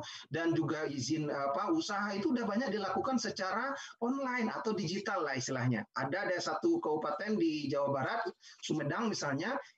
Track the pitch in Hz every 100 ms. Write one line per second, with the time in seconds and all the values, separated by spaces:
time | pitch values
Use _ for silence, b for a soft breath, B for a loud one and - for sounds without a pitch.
0 | B B B 156 165 156 147 156 143 143
1 | 131 156 147 139 139 147 - 330 311 202
2 | 208 196 311 240 214 202 269 208 190 -
3 | 262 262 208 - 190 202 269 277 B -
4 | 240 269 262 247 220 - 220 190 160 202
5 | - 190 147 131 131 131 123 110 104 -
6 | 139 175 190 175 165 156 170 170 156 156
7 | 156 143 214 202 165 151 135 143 143 135
8 | 139 - 370 - B B - 151 143 185
9 | 226 180 147 139 196 285 B